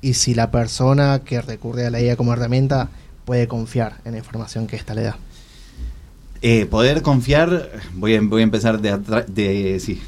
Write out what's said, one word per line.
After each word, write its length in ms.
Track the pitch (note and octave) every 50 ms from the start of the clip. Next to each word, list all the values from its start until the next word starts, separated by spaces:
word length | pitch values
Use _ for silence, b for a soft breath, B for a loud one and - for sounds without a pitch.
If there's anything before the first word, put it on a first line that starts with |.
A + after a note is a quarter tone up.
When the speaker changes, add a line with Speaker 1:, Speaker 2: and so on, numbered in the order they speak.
Speaker 1:
y 140 | - C3+ B2
si 180 | - - C3 A#2+
la 160 | A#2 A#2 A#2
persona 720 | - B2 A#2 A2+ - - B2+ C3 C3+ C#3 C#3+ C#3 C#3 C3+ C#3
que 180 | - C3+ A#2+
recurre 440 | A#2 - A2+ G#2+ - A#2 A#2+ B2 A#2+
a 60 | A#2+
la 100 | A#2 A#2
I 80 | A#2+ A#2+
A 60 | A#2+
como 180 | A2+ A#2+ A#2 A#2
herramienta 560 | A#2+ B2 A#2 B2 C3 C3+ C3+ C#3 C3 A#2+ B B B B B B - -
puede 240 | - B2 B2 A#2+
confiar 500 | A2+ A#2 A#2 A2+ A2 - B2 A2+ G#2+ - - -
en 100 | A#2 A#2
la 40 |
información 480 | A2 A2+ - - A2+ A2+ - - A2+ A2+
que 120 | G#2+ -
ésta 180 | G#2+ - - A2
le 80 | A2 G#2+
da? 160 | A2 A2 - - B B B B B B B B B B B B B B B B B B - - - - -
Speaker 2:
Eh, 240 | - A#2 A#2 A2+ G#2
poder 340 | F2+ - A2 A#2+ C3 C#3+ D#3+
confiar, 680 | C#3+ D3 C#3 B2+ A2+ B2 C#3 D3 E3 E3+ F3+ E3+ C#3 - - A2 F#2+ E2+ E2+
voy 200 | F2+ G2 G#2+ A2+
a, 60 | G#2+
voy 180 | G#2+ G#2 A2 A2
a 40 | A2+
empezar 340 | A2 G#2 G#2+ G#2+ A#2 A2 G#2+
de 120 | G#2 G#2
atra-, 340 | G2+ G2 G2+ G#2+ A2 A#2 A#2
de, 500 | - F#2+ G2+ G#2 G2 G2 G2+ G2 F#2+ F#2+ F#2+
sí, 180 | - - F#2 - -